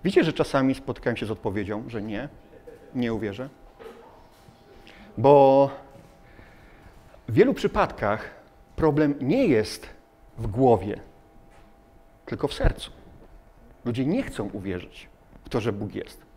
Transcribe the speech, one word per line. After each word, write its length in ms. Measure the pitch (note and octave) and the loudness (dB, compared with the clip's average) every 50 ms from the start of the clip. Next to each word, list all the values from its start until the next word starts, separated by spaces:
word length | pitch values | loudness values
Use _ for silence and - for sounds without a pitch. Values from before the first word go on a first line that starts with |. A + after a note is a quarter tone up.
| - | -4
Wiecie, 200 | F#3 - F#4 F#3 | 2 2 4 2
że 100 | D#3+ C#3+ | 2 0
czasami 420 | - D3 - - C#3 C3 C3+ C3+ | -2 -2 0 0 2 2 2 0
spotykałem 420 | - - - A#2+ - - B2 A#2 | -2 -6 -10 -10 -4 -4 -4 -4
się 80 | - A#2+ | -2 -4
z 60 | G#2+ | -6
odpowiedzią, 520 | A2 - - A2 F#2+ G#2+ G2+ F#2+ G#2+ G#2+ B2+ | -6 -6 -6 -6 -4 -4 -4 -6 -8 -8 -10
że 140 | C3 A2+ A2 | -10 -10 -10
nie, 280 | G2+ A2 G#2 G#2+ C3 D3 - - - - - - - - - - - - - | -8 -8 -8 -8 -10 -12 -14 -20 -20 -20 -20 -20 -20 -20 -20 -20 -20 -10 -6
nie 180 | B2+ B2 A#2 A2+ | -4 -4 -4 -4
uwierzę? 360 | G#2 A2 G2+ G2 A2 C3 C#3+ - _ - - _ - - - - - - - - - - - - _ - - - _ - - - - - - - - - - - | -4 -6 -8 -8 -10 -12 -14 -14 _ -20 -20 _ -20 -20 -20 -20 -20 -20 -20 -20 -20 -20 -20 -20 _ -20 -20 -20 _ -20 -20 -20 -20 -20 -20 -20 -20 -20 -14 -6
Bo 520 | - A2+ C#3 C#3+ C#3+ C#3 C3+ C3+ C#3 C#3 C3+ - - - - - - - - - - - - - - - - - - - - - - - - - - - - - - _ | 4 6 8 8 10 8 8 6 6 4 2 -2 -12 -18 -20 -20 -20 -20 -20 -20 -20 -20 -20 -20 -20 -20 -20 -20 -20 -20 -20 -20 -20 -20 -20 -20 -20 -20 -20 -20 -18 _
w 60 | - A2 | 0 4
wielu 200 | C#3 G#3+ C#4 A3 | 4 4 4 4
przypadkach 760 | - - G3 - G#3+ F#3 - - - A#2 G2+ G#2+ A2 - - - - - _ _ _ - _ - | 0 -2 -2 0 0 -2 -2 -2 -2 -2 -2 -2 -2 -6 -14 -18 -20 -20 _ _ _ -20 _ -4
problem 400 | - D#3+ D#3 C#3+ D3+ D3+ C#3+ C#3+ C#3+ | 0 2 2 4 4 2 2 0 -2
nie 260 | B2+ C3 F#3+ C4 C4+ | 0 0 2 2 4
jest 420 | F#3 B2+ G#2+ G#2 - - - - - - - _ _ _ _ - - - | 4 4 2 2 -2 -8 -14 -16 -20 -20 -20 _ _ _ _ -20 -20 -12
w 100 | - A2+ | -8 -8
głowie, 520 | A2 F#2+ A#2+ C3+ B2 A#2 F#2+ F2+ G2+ G#2 - - - - - - _ _ - - - - - - - - _ _ _ _ - _ - - _ _ | -6 0 4 6 6 6 4 2 -6 -8 -10 -12 -20 -20 -20 -20 _ _ -20 -20 -20 -20 -20 -20 -20 -20 _ _ _ _ -20 _ -20 -20 _ _
tylko 220 | - A#2 G#2 - | -12 -6 -4 -4
w 60 | C#3 - | -6 -2
sercu. 380 | - C4 A#3+ - - - - - - - - - - - - - - _ - _ - - - - - - | 0 0 0 0 -2 -12 -18 -18 -20 -20 -20 -20 -20 -20 -20 -20 -20 _ -20 _ -20 -20 -20 -20 -10 -8
Ludzie 200 | A#2+ A#2 B2+ B2+ | -6 -4 -2 -2
nie 180 | C#3+ F#3 C4 C4 | -2 -2 -2 -4
chcą 260 | - - - G#2 G2+ | -6 -8 -8 -8 -8
uwierzyć 600 | - G#2 F#2 G2 F2+ F2 - - - - - - - _ _ _ - - - | -8 -10 -8 -8 -8 -8 -10 -14 -20 -20 -20 -20 -20 _ _ _ -20 -20 -14
w 40 | - | -6
to, 120 | - A#2+ | -6 -4
że 120 | G2+ A#2 G2+ | -4 -4 -6
Bóg 220 | G2+ G#2+ - - | -6 -8 -8 -10
jest. 360 | G2+ - - - - - _ - | -10 -12 -12 -18 -20 -20 _ -20